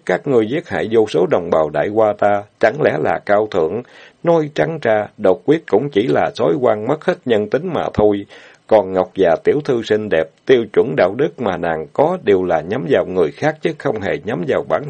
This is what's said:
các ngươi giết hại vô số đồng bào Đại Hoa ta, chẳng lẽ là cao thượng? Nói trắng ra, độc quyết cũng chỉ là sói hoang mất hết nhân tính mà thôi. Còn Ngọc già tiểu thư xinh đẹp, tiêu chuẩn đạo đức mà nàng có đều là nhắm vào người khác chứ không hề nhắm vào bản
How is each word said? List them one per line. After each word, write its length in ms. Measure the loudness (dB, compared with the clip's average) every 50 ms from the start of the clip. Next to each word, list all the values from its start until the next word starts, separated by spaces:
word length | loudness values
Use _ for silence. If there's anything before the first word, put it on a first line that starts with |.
| -2
các 200 | -4 -4 -2 0
ngươi 200 | 0 2 2 2
giết 220 | 0 -2 -6 -6 -6
hại 200 | -6 -6 -4 0
vô 160 | 2 2 2 2
số 180 | 2 0 0 2
đồng 200 | 0 -2 0 0
bào 200 | 0 0 0 0
Đại 180 | 0 -2 -2 -2
Hoa 240 | 0 2 2 2 2 0
ta, 240 | 0 0 0 0 -4 -8 _ 0
chẳng 220 | 0 0 2 2 0
lẽ 160 | 0 0 0
là 180 | -2 -2 -2 -2 0
cao 220 | 0 2 2 2 0
thượng? 320 | 0 0 0 0 -2 -6 -10 -12 -18 -20 -20 -20 _ _ 0
Nói 280 | 2 2 2 2 -2 -2
trắng 240 | -2 -2 -2 -2 -4 0
ra, 240 | 0 0 0 0 -4 _ -2
độc 200 | 2 2 2 2 2
quyết 220 | 0 0 0 0
cũng 240 | 0 0 0 0 0
chỉ 160 | -2 0 0
là 240 | 0 0 0 0 -2 -2
sói 180 | -2 0 0 0 2
hoang 260 | 2 0 0 0 -2
mất 180 | -4 -4 -4 -2
hết 120 | -4 -4 -4 -2
nhân 260 | 0 0 0 0 0
tính 200 | -2 -4 -4 -2 -4
mà 100 | -4 -4 -4 0
thôi. 320 | 2 2 2 2 0 -6 -12 -18 -20 -20 -20 -20 _ _
Còn 260 | 2 4 4 4 2 0
Ngọc 180 | -2 -2 -2 0
già 220 | 2 2 2 2 2 2
tiểu 160 | 0 0 0 0
thư 180 | -2 -2 -2 0
xinh 260 | 0 -2 -2 0 0
đẹp, 220 | 0 0 -2 -2 _ _ _
tiêu 180 | 2 2 2 2 0 0
chuẩn 240 | 0 0 2 2
đạo 180 | 0 0 0 2
đức 260 | 0 -4 -4 -4 -4
mà 160 | -4 -4 -4
nàng 300 | -2 -2 -2 -2 -4 -6 -8 -2
có 260 | 0 0 0 0 -2 0
đều 200 | 2 2 2 2
là 160 | 0 0 -2
nhắm 260 | -2 -2 -6 -4 -2 0
vào 180 | 0 0 0
người 240 | 0 0 0 0 0
khác 260 | -2 -2 -4 -4 -4 -2 -4
chứ 80 | -6 -6 -4
không 220 | -4 -4 -4 -4
hề 180 | -4 -4 -4 -4 -6
nhắm 200 | -6 -6 -6 -4 -2
vào 160 | -2 -2 -2 -2
bản 140 | -4 -4 -4